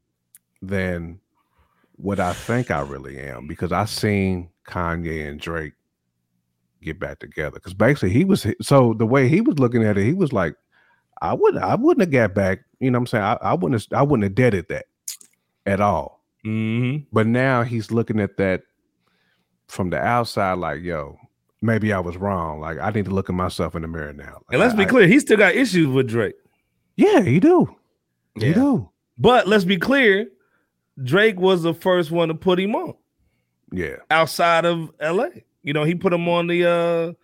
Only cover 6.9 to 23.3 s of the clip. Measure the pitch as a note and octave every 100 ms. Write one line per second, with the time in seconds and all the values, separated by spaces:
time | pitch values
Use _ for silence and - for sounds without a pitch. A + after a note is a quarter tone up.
6.9 | D2+ D2 C#2+ - - D2 - - F#2+ A2
7.9 | D3 G2 A2 F#3+ F#3+ G2+ - A2 C#3 A#2+
8.9 | A2+ A2+ C3+ B2+ E3 A#3+ D#3 A#2+ A#2+ G#2+
9.9 | G2+ G2+ F#3 D#3 G#2+ E2+ - _ _ _
10.9 | _ _ - F2 - G#4 - F#2 D#3+ D4
11.9 | E4+ F3+ C3 G#2+ G2 F#2+ F#2+ _ - C3
12.9 | B2 A#2+ A#2 G2+ - F#2+ D3+ F3+ A#2 -
13.9 | A#2 C#3+ C3 G2+ G2 B2+ G2 D#2 C#2+ -
14.9 | _ - - _ _ _ _ G2 G2 G#2
15.9 | E2 C2+ _ _ _ A2 A2 A2 A#2 B2
16.9 | D3 - A2+ A2 B2 C3 B2+ A#2+ A#2 G#2
17.9 | A2+ A2 A2 G2 - F#2+ F2+ _ _ _
18.9 | _ _ _ _ _ _ _ _ - F2+
19.9 | D2+ F#2 A#2+ A2+ - G2 F#2 D#2+ D2 F2
20.9 | E2 C#2+ - _ _ _ - A2 A2 G#2+
21.9 | G2 F2 F2+ G2+ F#2 D#2+ D2+ D#2+ D#2 F2+
22.9 | G#2+ F#2 F#2+ F#2